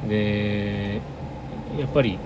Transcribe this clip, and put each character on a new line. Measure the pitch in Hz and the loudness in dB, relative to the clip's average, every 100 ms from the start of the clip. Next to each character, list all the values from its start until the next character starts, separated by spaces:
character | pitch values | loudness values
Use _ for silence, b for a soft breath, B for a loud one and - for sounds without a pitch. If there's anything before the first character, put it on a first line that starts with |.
| 107 | 2
で、 | 107 104 104 104 104 104 101 101 101 - - - - - - - 113 | 2 4 2 2 2 0 0 -2 -2 -4 -8 -8 -8 -8 -8 -6 -2
や | 135 | 2
っ | |
ぱ | 147 | 4
り | 120 92 | 4 0